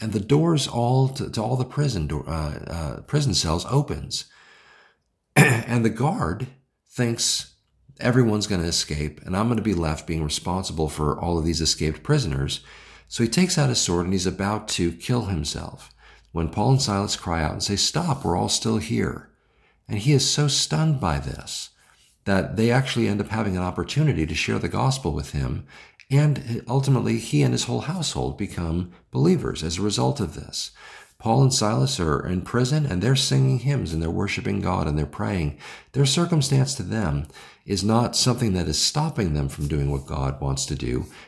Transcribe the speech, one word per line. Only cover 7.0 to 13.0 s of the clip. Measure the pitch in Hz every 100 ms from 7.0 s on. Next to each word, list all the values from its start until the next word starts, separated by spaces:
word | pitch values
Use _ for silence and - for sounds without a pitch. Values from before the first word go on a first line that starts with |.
| 120 117 - - - _ _ _ - -
everyone's | 120 127 113 107 101
gonna | 92
escape, | 85 - - 76 73 - 85
and | 92
I'm | 117
gonna | 110
be | 107
left | 87 80 78 -
being | 80
responsible | 76 - - 92 92 80 76
for | 76 76 -
all | 87 85
of | 80
these | 78
escaped | 78 - 78 76
prisoners. | - 147 101 67 67 - - - - -